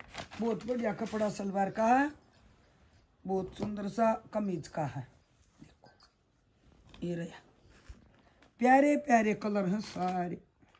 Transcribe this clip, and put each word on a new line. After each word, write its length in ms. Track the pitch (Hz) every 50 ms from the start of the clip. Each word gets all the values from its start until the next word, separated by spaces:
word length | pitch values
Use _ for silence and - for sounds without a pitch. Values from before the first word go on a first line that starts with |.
| - - - - - - - -
बहुत 260 | 214 233 220 - -
बढ़िया 260 | 214 247 240 233 214 196
कपड़ा 340 | - 220 208 220 214 214 208
सलवार 400 | 202 - 202 196 185 196 196 190 190
का 140 | 220 220 226
है, 220 | 247 262 277 302 302 - - - - - - - - _ - - _ _ _ _ _ - _ _ _ _ -
बहुत 320 | 185 190 190 190 190 -
सुंदर 320 | - 202 208 208 202 202 202
सा 220 | - - 226 220 220 - - - -
कमीज 340 | 214 214 196 180 160 - -
का 180 | - - 151
है। 200 | 131 - 143 120 - _ - - _ _ _ _ _ _ -
देखो 300 | - - _ _ - - - - - - _ _ _ _ _ _ _ _ _ _ _ - - _ _ - - - -
ये 120 | 175 175
रहा, 260 | 170 170 175 - - - _ _ _ _ - - - - - - - - - _ _ _ _ _ _ _ _ _ -
प्यारे 360 | 233 247 262 269 277 294 294 - -
प्यारे 320 | - 240 233 220 214 208
कलर 320 | 208 - 214 208 208 196 180
हैं 120 | 185 214 202
सारे, 580 | - - 180 180 180 185 180 175 180 175 175 - _ _ _ _ _ _ _